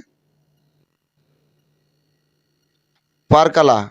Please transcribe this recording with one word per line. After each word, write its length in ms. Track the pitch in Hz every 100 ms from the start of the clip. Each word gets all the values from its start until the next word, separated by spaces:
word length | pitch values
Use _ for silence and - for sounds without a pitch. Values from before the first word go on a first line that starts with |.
| - _ _ _ _ _ _ _ _ _ _ _ _ _ _ _ _ _ _ _ _ _ _ _ _ _ _ _ _ _ _ _ -
পারকালা 480 | 151 160 165 147 113 104